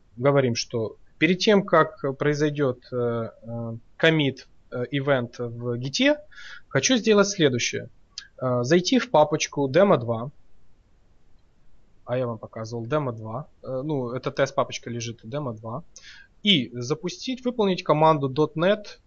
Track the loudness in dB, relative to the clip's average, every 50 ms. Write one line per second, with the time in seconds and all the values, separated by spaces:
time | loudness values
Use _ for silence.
0 | _ _ -8 -2 0 2 4 4 2 2 0 -2 -6 -6 -4 -4 -4 -4 -6 -12
1 | -20 -14 _ 0 0 2 2 2 2 4 4 4 4 4 4 4 4 2 0 -6
2 | -6 -6 -4 -2 0 0 2 2 0 0 0 0 0 0 0 -2 -8 -8 -4 -2
3 | -2 0 -2 -2 -4 -6 -10 -14 -14 -12 -10 -8 -8 -8 -10 -12 -14 -18 -6 0
4 | 2 2 4 4 2 0 -2 -4 -10 -20 -20 -20 -18 -10 -8 -8 -6 -4 -4 -4
5 | 0 0 0 0 0 -4 -8 -10 -10 -10 -8 -8 -6 -6 -4 -4 -4 -4 -2 2
6 | 2 2 2 0 -2 -16 -20 -18 -18 -18 -18 -18 -10 -4 -2 0 2 2 2 2
7 | 4 4 4 4 4 2 2 2 2 2 2 2 -2 -2 -4 -6 -10 -10 -18 -20
8 | -20 _ _ -18 -18 -18 _ -6 -2 -2 0 0 2 4 4 4 4 4 2 0
9 | 2 4 4 4 4 4 2 -2 -4 -4 -4 -2 -2 2 4 4 6 6 4 2
10 | 2 -2 -4 -4 -6 -8 -12 -16 -20 -20 -20 -20 -20 -20 -20 -20 _ _ _ _
11 | _ _ _ -20 _ -20 -20 -20 _ _ _ _ -20 -20 -20 -20 -20 _ _ -18
12 | -8 -4 -2 -2 -2 -2 -4 -8 -10 -14 -12 -12 -10 -8 -8 -8 -6 -2 -2 -2
13 | -2 -2 -6 -8 -8 -10 -8 -10 -10 -12 -18 _ -12 -8 -8 -6 -4 -4 -2 -2
14 | -2 -4 -4 -6 -6 -4 -2 0 0 0 0 -2 -2 -2 -4 -10 -10 -8 -8 -6
15 | -6 -8 -10 -12 -12 -10 -8 -8 -6 -6 -8 -8 -10 -10 -10 -10 -12 -14 -20 -20
16 | -20 -20 -20 -20 -20 -20 _ _ 4 4 4 4 4 0 -6 -6 -4 -4 -4 -4
17 | -4 -8 -10 -8 -8 -8 -8 -6 -4 -4 -2 0 0 0 0 0 2 2 4 6
18 | 6 6 6 4 2 -2 0 0 0 0 0 0 2 2 2 0 -2 -12 -20 -20
19 | _